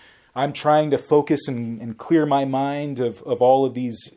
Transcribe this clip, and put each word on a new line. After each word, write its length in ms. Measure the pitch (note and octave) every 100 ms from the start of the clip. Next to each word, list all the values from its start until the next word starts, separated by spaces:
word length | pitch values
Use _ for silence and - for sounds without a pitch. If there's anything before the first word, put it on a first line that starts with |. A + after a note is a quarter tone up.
| - _ _ B2
I'm 180 | C#3
trying 380 | - D3+ D3+ D3+
to 60 | C3+
focus 500 | - D3 C#3+ C#3+ -
and, 340 | B2 A#2 A2+
and 160 | A#2 A2
clear 280 | - E3 D3+
my 200 | C#3 C3+
mind 540 | C3 C#3 C#3+ D3 C3
of, 220 | B2 G#2+
of 180 | - A#2+
all 240 | B2 C3 C3+
of 80 |
these, 380 | A#2+ B2+ A2 -